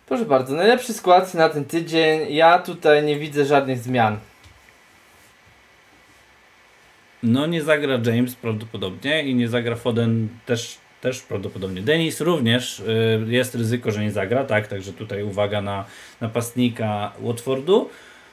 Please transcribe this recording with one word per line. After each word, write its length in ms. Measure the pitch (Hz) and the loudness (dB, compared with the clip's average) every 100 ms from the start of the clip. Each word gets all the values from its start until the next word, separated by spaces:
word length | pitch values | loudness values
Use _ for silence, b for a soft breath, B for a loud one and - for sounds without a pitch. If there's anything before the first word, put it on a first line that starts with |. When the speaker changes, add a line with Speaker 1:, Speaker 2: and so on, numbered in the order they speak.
| _ | _
Speaker 1:
Proszę 180 | 254 | -4
bardzo, 300 | 180 131 131 147 | 2 2 2 2
najlepszy 360 | 202 247 - | 4 2 0
skład 420 | 214 185 180 185 | -4 4 4 4
na 140 | 175 160 | 2 0
ten 160 | 151 | 0
tydzień. 680 | 135 165 165 165 160 156 151 | -4 -4 -2 2 2 2 0
Ja 240 | 147 165 180 | 4 6 6
tutaj 440 | 180 170 156 147 | 2 0 4 4
nie 140 | 151 147 | 4 -2
widzę 260 | 156 143 | -2 -2
żadnych 340 | 139 143 131 123 | 2 2 2 -4
zmian. 400 | 117 127 110 104 - - - - _ _ _ _ _ _ _ _ _ _ _ _ _ _ _ _ _ _ _ _ _ _ _ _ _ _ | -2 2 2 0 -10 -20 -20 -20 _ _ _ _ _ _ _ _ _ _ _ _ _ _ _ _ _ _ _ _ _ _ _ _ _ _
Speaker 2:
No, 240 | 117 127 156 | 0 2 2
nie 160 | 170 | -2
zagra 360 | 147 151 143 127 | 0 0 2 0
James 300 | 117 117 123 | 0 0 0
prawdopodobnie 880 | - 117 107 110 104 95 92 139 156 | -2 -6 -6 -8 -8 -8 -6 -2 -2
i 120 | 143 | 0
nie 140 | 123 120 | 0 0
zagra 280 | 120 117 113 | 0 -2 -4
Foden 520 | 123 113 113 113 107 - - | -2 0 0 0 -2 -8 -4
też, 320 | 113 - - _ _ | -4 -4 -14 _ _
też 220 | 131 123 | -6 -6
prawdopodobnie. 600 | - 101 95 98 95 90 | -8 -8 -8 -8 -8 -4
Dennis 380 | 113 160 160 - | 0 0 0 -2
również, 600 | 156 165 117 123 123 - | 0 2 2 2 0 -8
y, 40 | 107 110 113 110 110 | -4 0 2 0 0
jest 260 | 123 123 | 0 0
ryzyko, 360 | 120 113 123 117 | -2 -2 -2 -2
że 100 | 104 | -2
nie 80 | 107 | -2
zagra, 320 | 98 95 127 | -2 -2 -2
tak? 220 | - 107 104 | 0 -2 -2
Także 260 | 98 95 | -8 -10
tutaj 300 | - 110 101 | -12 -8 -6
uwaga 400 | 104 95 104 104 | -4 -2 -2 -2
na 220 | 98 98 95 B B B | -4 -6 -8 B B B
napastnika 920 | 113 117 113 123 123 117 110 104 104 - | -6 -4 -4 0 0 0 -4 -2 -6 -6
Watfordu. 680 | 113 113 135 135 147 208 - B B B B | -6 -6 -4 -4 2 2 2 B B B B